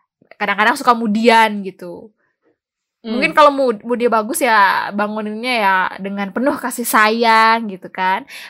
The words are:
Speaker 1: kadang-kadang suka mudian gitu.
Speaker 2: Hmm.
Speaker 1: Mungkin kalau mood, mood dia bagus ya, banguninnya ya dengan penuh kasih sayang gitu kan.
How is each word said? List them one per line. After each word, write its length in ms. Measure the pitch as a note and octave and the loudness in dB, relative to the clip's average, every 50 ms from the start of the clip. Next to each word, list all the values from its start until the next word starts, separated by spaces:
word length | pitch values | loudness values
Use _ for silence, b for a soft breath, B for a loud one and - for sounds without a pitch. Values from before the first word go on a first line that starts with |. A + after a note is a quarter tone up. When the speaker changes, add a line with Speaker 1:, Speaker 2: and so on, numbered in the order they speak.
| _ _ _ _ _ _ _ | _ _ _ _ _ _ _
Speaker 1:
kadang-kadang 360 | _ G#3 G3+ G3+ G3 G#3+ A3+ C4+ | _ -4 -2 0 2 2 2 2
suka 200 | C#4 C4+ B3+ A#3+ | 2 2 2 2
mudian 680 | A#3 A#3 G#3+ G3+ A3 A3+ A#3 A3+ A3+ A3 G#3+ G#3 G3+ | 2 0 -2 -2 2 4 4 6 6 4 2 0 -4
gitu. 480 | F#3+ F#3+ F3 _ F#3 F3 E3+ - - G#3+ _ _ _ _ _ _ _ _ _ _ _ _ _ _ _ _ _ _ | -8 -10 -12 _ -16 -16 -16 -16 -20 -20 _ _ _ _ _ _ _ _ _ _ _ _ _ _ _ _ _ _
Speaker 2:
Hmm. 160 | - A3+ A3 | -10 -6 -4
Speaker 1:
Mungkin 160 | B3+ D4+ D#4+ D#4 | -2 -2 0 4
kalau 180 | D#4 D4 D4 | 4 4 4
mood, 300 | C#4 C4+ C4+ B3 A3+ G#3 | 4 2 0 0 -2 -4
mood 160 | - A#3 B3 | -4 -6 -4
dia 120 | A3 A#3+ A#3 | -2 0 0
bagus 320 | A3+ A3 G#3+ A3+ - - | 0 0 -2 -4 -4 -2
ya, 480 | C#4+ A#3+ A3 G#3 G3 F#3 - - - - | 0 2 4 4 4 4 2 -2 -4 -6
banguninnya 680 | G3 G3+ G#3 G#3 G#3+ A3 G#3+ G#3 G#3+ A3 A#3 B3+ B3+ | -4 -4 -4 -4 -4 -8 -8 -8 -10 -8 -6 -4 -2
ya 200 | A3+ G#3 G3 F#3+ F#3 F3+ - - - | 0 0 2 2 0 -2 -4 -6 -8
dengan 320 | F#3+ G3+ G3 G3+ G3+ F#3+ | -10 -8 -6 -6 -8 -6
penuh 240 | - A3+ B3 D4 D4+ | -4 -2 -2 -2 -2
kasih 320 | C4+ - B3 - - A#3 | -4 -6 -8 -8 -8 -6
sayang 840 | - - A3 G#3+ G#3+ A3+ A#3 A#3 A3+ A3 A3 A3 A3+ A3+ A#3 A#3 G#3 | 0 2 2 2 2 2 2 2 4 4 4 4 4 2 0 -2 -8
gitu 160 | F#3+ F3+ - | -10 -12 -16
kan. 380 | F3 - F#3 F#3 F#3 F#3+ A3 C#4 B B B B | -14 -8 -4 -2 -2 -2 -4 -6 B B B B